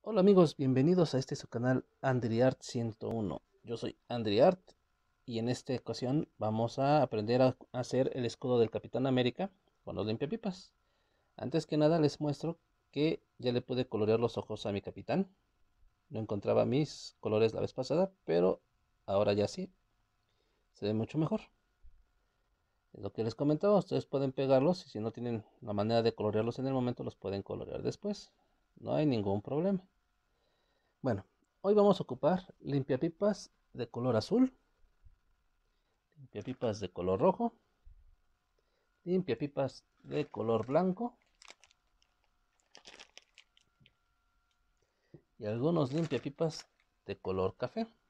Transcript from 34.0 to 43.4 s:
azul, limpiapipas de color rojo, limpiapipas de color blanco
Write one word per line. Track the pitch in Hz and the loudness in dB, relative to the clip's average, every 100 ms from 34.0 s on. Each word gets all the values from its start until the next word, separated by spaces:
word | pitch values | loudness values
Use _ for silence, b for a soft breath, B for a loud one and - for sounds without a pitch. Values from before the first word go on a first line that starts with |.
| 127 113 | 0 0
azul, | - 226 254 _ _ _ - _ - _ _ _ _ _ _ _ _ _ _ 151 | 2 2 2 _ _ _ -20 _ -20 _ _ _ _ _ _ _ _ _ _ -20
limpiapipas | 131 104 117 127 123 104 | -14 -12 -10 -4 -4 -2
de | 101 | -6
color | - 90 95 | -4 -2 2
rojo, | 165 - 233 _ _ _ - - - _ _ _ _ _ _ _ _ _ | 2 2 -4 _ _ _ -20 -20 -20 _ _ _ _ _ _ _ _ _
limpiapipas | 175 185 175 - 147 143 135 - _ _ | -2 -2 0 -4 -4 -4 -4 -6 _ _
de | 139 139 147 | -8 -6 -6
color | 104 110 113 120 | -4 0 0 2
blanco | 147 185 180 240 _ _ _ - - _ _ _ _ _ _ _ _ _ _ _ - - - - - _ - | 0 0 -2 -8 _ _ _ -20 -20 _ _ _ _ _ _ _ _ _ _ _ -20 -20 -20 -20 -20 _ -20